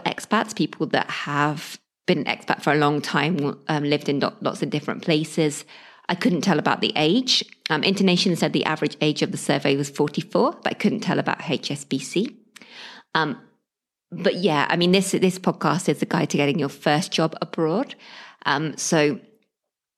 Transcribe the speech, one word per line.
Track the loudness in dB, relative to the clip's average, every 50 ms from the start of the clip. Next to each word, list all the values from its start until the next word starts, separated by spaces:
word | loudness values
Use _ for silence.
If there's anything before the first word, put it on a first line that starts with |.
| 0 -4
expats, | -6 -6 -4 -2 0 0 0 -2 -2
people | -4 -4 -4 -4 -4 -4 -2
that | 0 0 -2 -2
have | -4 -8 -6 -4 0 0 0 0 0 -4 -8 -12 -14 -18 _ _ _ _ _ 0
been | 0 0 0
an |
expat | -2 -4 -4 -2 -2 -4 0 0
for | 2 2
a | 4
long | 4 4 2 0
time, | -2 -2 0 0 2 2 0 0 -2 -2 -4 -4 -4 -2
um, | -2 0 0
lived | 2 0 0 0 0
in | 0 0
lo-, | 0 -2 -4 -4
lots | -4 -4 -4 -2 -4
of | -4
different | -2 -4 -4 -4 -6 -4 -2
places. | 0 0 2 0 0 0 0 0 0 0 -4 -8 -16 -20 -20 -20 -20 -20 -10 -6 -6
I | -2
couldn't | 0 2 2 2 2
tell | 2 2 2 2
about | 2 2 0 0
the | 0 -2 0 2
age. | 2 4 4 2 2 2 0 0 0 -4 -8 _ -6 -2
Um, | -2 0
Internation | 2 2 2 4 4 4 4 4 2 2 2
said | 2 0 0
the | 2 0 0
average | 0 0 0 -2 -4 -2 0
age | 0 0 0 0
of | -2 -2
the | -4 -4
survey | -2 0 0 2 2 2 2 0
was | 0 -2
forty-four, | -2 -2 -2 0 -2 -4 -4 -2 0 2 2 2 0 -2
but | -4 -4
I | -2
couldn't | 0 0 0 0 0
tell | 0 0 0 0
about | 0 0 -2 -4 -4 -4
H | -4 -4 -4 -6
S | -8 -8 -6
B | -6 -6 -6
C. | -6 -4 -2 -2 -2 -2 -4 -12 _ _ _ -20 -20 -20 -20 -20 -18 -18 -18 -20 -10 _ -2
Um, | 0 0 0 -2 -6 -12 -18 _ _ _ _ _ _ _ _ _ _ _ _
but | -10 -2 0 0 2
yeah, | 2 2 2 2 2 2 2
I | 2
mean, | 2 4 4
this, | 4 4 4 2
this | 2 2 2 2 2 0
podcast | 0 -2 -2 0 0 0 0 2 0 0
is | 0 0
the | 0
guide | 0 0 0 0 0
to | 0 2
getting | 2 2 2 0
your | -2 -4
first | -6 -2 0 2 2 2 0 0 0
job | 0 0 -2 -2 -6
abroad. | -10 -8 -4 -2 -2 0 0 0 -2 -4 -8 -14 -20 -20 -20 -20 -20 -20 -20 _ -2
Um, | -2 0 0 -2 -4 -6
so | -6 -4 0 2 4 4 4 2 -2 -6 -14 _ _ _ _ _ _ _ _ _ _ _ _ _